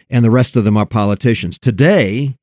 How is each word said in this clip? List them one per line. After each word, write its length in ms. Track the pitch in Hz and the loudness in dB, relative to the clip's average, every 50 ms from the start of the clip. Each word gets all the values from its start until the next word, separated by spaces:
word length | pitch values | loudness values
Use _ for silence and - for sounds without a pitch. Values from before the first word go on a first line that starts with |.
| _ - | _ -4
and 140 | 123 120 117 | 0 2 2
the 60 | 113 | 4
rest 280 | 113 127 120 - - | 4 2 2 0 0
of 60 | 123 101 | 0 0
them 140 | 107 104 | 2 2
are 80 | 107 104 | 0 0
politicians. 720 | - - 107 104 101 101 - - 120 113 - - 85 - | -2 -2 -2 0 0 -2 0 0 -2 -2 -2 -4 -8 -8
Today, 800 | - - 127 107 92 139 170 208 185 120 95 101 123 143 139 123 _ | -4 -4 -2 0 2 2 2 2 2 0 0 -2 -4 -4 -6 -8 _